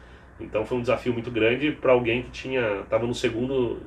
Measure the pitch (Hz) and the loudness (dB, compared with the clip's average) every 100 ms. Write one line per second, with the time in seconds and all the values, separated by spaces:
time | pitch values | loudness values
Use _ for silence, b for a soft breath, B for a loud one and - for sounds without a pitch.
0 | B B B - - 104 110 127 120 117 | B B B -16 -6 -4 -2 -2 0 0
1 | 127 117 117 117 110 127 147 143 131 123 | 0 -2 -2 2 2 2 0 0 4 4
2 | 117 120 123 - 131 131 113 98 90 113 | 4 -2 -4 -10 -4 0 0 -2 0 0
3 | 117 113 123 110 127 135 117 101 | 0 -2 -2 0 -2 0 0 -2